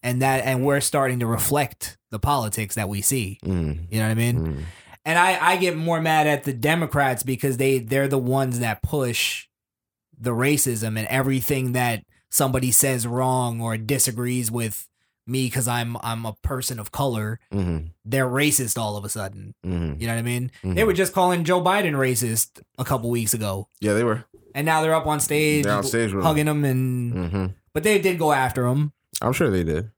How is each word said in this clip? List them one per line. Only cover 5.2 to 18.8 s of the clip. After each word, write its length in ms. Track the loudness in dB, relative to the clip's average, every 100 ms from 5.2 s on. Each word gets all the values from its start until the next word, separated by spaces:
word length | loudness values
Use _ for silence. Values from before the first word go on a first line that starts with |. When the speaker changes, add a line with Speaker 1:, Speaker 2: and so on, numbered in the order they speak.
| 4 4 2
Speaker 1:
I 40 | 2
get 200 | 0 0
more 240 | 0 0
mad 260 | 2 4 4
at 180 | 2
the 80 | -2
Democrats 720 | -2 0 0 0 2 2 0
because 340 | -4 -2 -2 2
they, 220 | 2 2
they're 300 | 0 0 2
the 100 | 0
ones 400 | 2 0 0 -2
that 220 | -2 -2
push 640 | -2 -2 -2 -2 -2 -4 -10 _ _ _ _ _ _ _
the 120 | -4
racism 680 | 0 2 2 2 0 -2 -4
and 80 | -2
everything 640 | 0 0 0 0 -2 0
that 300 | 0 0 -2 -8 _ _
somebody 400 | 0 2 2 2
says 360 | 2 2 0 -2
wrong 540 | 0 0 2 0 -2
or 160 | -4 -4
disagrees 720 | -2 0 0 -2 -2 -2 -2
with 380 | -2 -4 -6 -14 _ _ _ -6
me 220 | -2 -2
'cause 160 | -2 -2
I'm, 300 | -2 -2 -6
I'm 220 | -6 -6
a 100 | -6 -6
person 360 | -6 -4 -6 -8
of 140 | -10
color. 480 | -4 -2 0 -4 -6 _
Speaker 2:
Mm-hmm. 360 | -4 -2 -2 -6 -14
Speaker 1:
They're 240 | -4 0 0
racist 500 | 2 2 2 0 -2